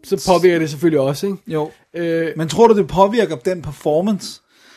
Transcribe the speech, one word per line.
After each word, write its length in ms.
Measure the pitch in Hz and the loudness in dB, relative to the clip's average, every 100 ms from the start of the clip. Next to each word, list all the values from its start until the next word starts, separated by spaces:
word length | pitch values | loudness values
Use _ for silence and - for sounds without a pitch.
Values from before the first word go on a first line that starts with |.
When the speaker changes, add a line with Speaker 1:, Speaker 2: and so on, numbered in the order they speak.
Speaker 1:
så 280 | - 196 - | -6 -4 2
påvirker 260 | 175 180 170 | 4 4 2
det 100 | 160 | 0
selvfølgelig 300 | 147 165 151 | -2 0 2
også, 280 | 135 143 196 | 0 -2 -6
ikke? 100 | 196 - | -8 -8
Speaker 2:
Jo. 240 | 160 151 - _ 170 | -6 -6 -12 _ -8
Speaker 1:
Øh, 320 | 170 165 165 156 | -4 -2 -4 -4
Speaker 2:
Men 120 | 160 | -2
tror 180 | 131 233 | 4 6
du, 100 | 208 | 6
det 100 | 165 | 2
påvirker 480 | 156 196 233 180 151 | 2 2 2 -2 -2
den 260 | - 185 | -4 -6
performance? 800 | 151 143 160 151 196 202 - - _ _ _ | -8 -8 -2 0 0 -4 -6 -18 _ _ _